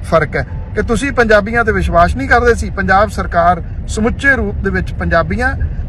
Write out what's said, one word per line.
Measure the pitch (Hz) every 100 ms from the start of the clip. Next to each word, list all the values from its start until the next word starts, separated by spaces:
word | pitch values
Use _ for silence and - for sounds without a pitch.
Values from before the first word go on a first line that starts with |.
ਫਰਕ | - 165 147 147
ਹੈ | 135 - - 208
ਕਿ |
ਤੁਸੀਂ | 202 226 277
ਪੰਜਾਬੀਆਂ | 247 226 208 202 233 220
ਤੇ |
ਵਿਸ਼ਵਾਸ | 196 170 170 175 247
ਨਹੀਂ | 269
ਕਰਦੇ | 240 240
ਸੀ। | 220 208
ਪੰਜਾਬ | 196 190 190 214
ਸਰਕਾਰ | 202 180 175 170 170 - - -
ਸਮੁੱਚੇ | 220 226 - 277 254
ਰੂਪ | 202 202
ਦੇ | 196
ਵਿੱਚ | 185 -
ਪੰਜਾਬੀਆਂ | - 180 170 160 202 262 262 - -